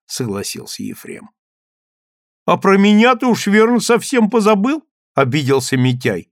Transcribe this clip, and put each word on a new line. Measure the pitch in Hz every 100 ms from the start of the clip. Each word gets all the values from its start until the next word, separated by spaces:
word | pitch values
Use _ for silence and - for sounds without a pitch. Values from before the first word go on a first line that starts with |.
| -
согласился | - 113 98 98 - 110 -
Ефрем. | 104 - - - - _ _ _ _ _ _ _ _ _ _ _ -
«А | 175
про | 196 196
меня | 202 208 240 254
ты | 254
уж, | 202 -
верно, | 208 226 240
совсем | - 233 - 254 208
позабыл?» | 233 214 208 226 311 - _ _
обиделся | - 131 151 131 135 131 131
Митяй. | 127 127 123 90 -